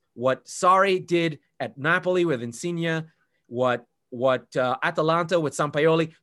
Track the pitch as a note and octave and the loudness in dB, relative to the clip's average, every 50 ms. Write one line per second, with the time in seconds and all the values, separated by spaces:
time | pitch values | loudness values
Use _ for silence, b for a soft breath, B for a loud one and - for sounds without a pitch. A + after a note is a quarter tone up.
0 | _ _ _ A#2 A#2+ C3 C3 - - - - - F3+ F3+ F#3+ F#3+ G3 G3 F#3 F#3 | _ _ _ -2 0 0 0 -2 -4 -12 -6 0 2 4 6 6 4 4 2 0
1 | B2+ - F3 E3+ E3 E3 D3 - _ _ _ - C3 A2 - C#3 C3 D#3+ F3 F#3 | -2 0 0 0 0 0 -4 -6 _ _ _ -10 -8 -8 -8 -4 -2 0 0 0
2 | F3 F#3 F3+ F#3 F3 E3 C#3 A#2 A#2+ A#2 A#2 - - F3 F3 E3 E3 E3 D#3+ D#3+ | 0 0 0 0 0 0 0 -2 -4 -8 -10 -8 -8 -6 -6 -4 -4 -2 -4 -4
3 | D#3+ D#3+ b b b b b b _ - A#2 B2 B2+ B2+ A#2+ A#2+ - _ _ _ | -6 -10 b b b b b b _ -8 -4 0 0 0 0 -2 -4 _ _ _
4 | _ _ C3 A#2+ B2+ C3 B2+ A#2+ A2+ _ - C3 B2+ B2 B2 - D3+ E3+ E3 E3 | _ _ -6 -2 0 0 0 0 -2 _ -4 -2 -2 -2 -2 -2 -2 -2 -2 0
5 | D#3 D#3 E3 E3+ F3 E3 F#3 E3+ D#3 C#3 - - D#3 D3 C#3 D3 D3+ D#3+ D#3+ E3 | 0 2 2 0 0 0 0 0 0 -2 -2 -2 -2 -2 0 2 2 4 4 2
6 | D#3+ D#3+ b b | 0 -2 b b